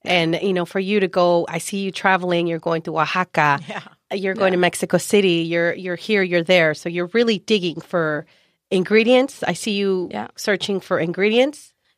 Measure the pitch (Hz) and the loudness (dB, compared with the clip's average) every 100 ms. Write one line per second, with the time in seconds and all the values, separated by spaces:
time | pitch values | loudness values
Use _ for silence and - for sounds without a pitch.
0 | - 180 165 165 196 180 170 196 190 208 | -2 0 2 0 0 -2 -2 -4 -2 0
1 | 185 190 175 175 - 165 - 202 196 - | 0 2 2 2 0 -6 -6 -6 -6 -2
2 | 196 185 180 175 170 165 170 165 165 160 | 0 2 0 0 0 -4 -4 -4 -4 -2
3 | 151 185 180 - 147 143 160 208 - _ | -2 -2 -2 2 2 2 -4 -14 -16 _
4 | - 202 190 190 190 185 180 - 180 180 | -10 -6 -4 0 0 2 0 0 -2 -2
5 | - 208 190 170 165 170 170 180 185 175 | 2 2 4 2 -2 -2 -2 -4 -8 -8
6 | - 208 185 175 165 180 160 151 175 170 | -2 0 2 0 4 4 4 0 -4 -4
7 | 175 226 233 208 - 214 175 160 - 180 | 0 2 2 0 2 0 0 -6 -4 -2
8 | 156 151 160 _ _ _ - 190 175 214 | -2 -4 -8 _ _ _ -4 -2 2 4
9 | 226 254 269 - - 175 226 202 196 185 | 6 4 2 -4 -6 -4 -2 -2 0 -2
10 | 175 208 220 - - 190 - 190 - 170 | -4 -8 -10 -8 -4 -2 -2 -4 -2 -2
11 | 165 175 208 233 269 285 - _ _ | -2 0 2 4 2 0 -18 _ _